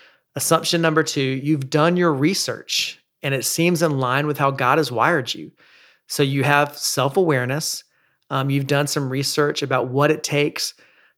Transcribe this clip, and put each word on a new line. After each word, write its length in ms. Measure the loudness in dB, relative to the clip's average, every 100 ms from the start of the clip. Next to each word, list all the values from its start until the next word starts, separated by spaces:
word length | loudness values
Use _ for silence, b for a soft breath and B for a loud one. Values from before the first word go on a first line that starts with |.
| b b b
Assumption 480 | -6 0 0 2 0
number 220 | 2 2
two, 160 | 0 0
you've 500 | -2 -2 0 -2 0
done 260 | 2 4 4
your 160 | 2
research 840 | 2 2 0 -4 -8 -6 -4 -4 -10 _ _
and 120 | -4
it 100 | -2
seems 380 | -2 0 2 2
in 180 | 2 0
line 260 | 0 0 0
with 120 | 0
how 120 | 0
God 280 | 0 2 2
has 120 | 0
wired 420 | 0 2 0 -2
you. 200 | -8 -12 b b b b b -6
So 160 | -2
you 180 | 0 0
have 340 | 2 2 2 -2
self-awareness. 1080 | -4 0 0 2 2 2 0 -4 -6 -8 -14 _ _ _ -6
Um, 200 | -4 0
you've 160 | 0 0
done 200 | 0 0
some 220 | -2 -2
research 540 | -4 -2 0 0 0
about 260 | -2 0 0
what 220 | 2 2
it 120 | 2
takes 520 | -2 0 0 -2 -8 b b b b